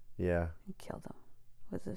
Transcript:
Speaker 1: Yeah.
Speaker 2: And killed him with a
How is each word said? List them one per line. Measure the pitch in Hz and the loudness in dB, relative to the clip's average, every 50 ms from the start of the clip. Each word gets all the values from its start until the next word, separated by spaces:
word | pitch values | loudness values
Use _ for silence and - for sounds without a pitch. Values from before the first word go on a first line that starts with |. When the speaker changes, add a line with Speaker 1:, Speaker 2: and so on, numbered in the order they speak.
| - - - | -10 -6 0
Speaker 1:
Yeah. | - 92 87 87 85 85 85 80 - - | 4 6 6 8 6 6 4 0 -4 -8
Speaker 2:
And | 196 - - | -8 -8 -8
killed | - - - - - | -6 -6 -6 -6 -6
him | - - - - - - - - - - - - - | -8 -10 -10 -10 -12 -12 -12 -12 -12 -8 -6 -4 -2
with | 185 190 - | -2 -2 -2
a | 196 - | -2 -2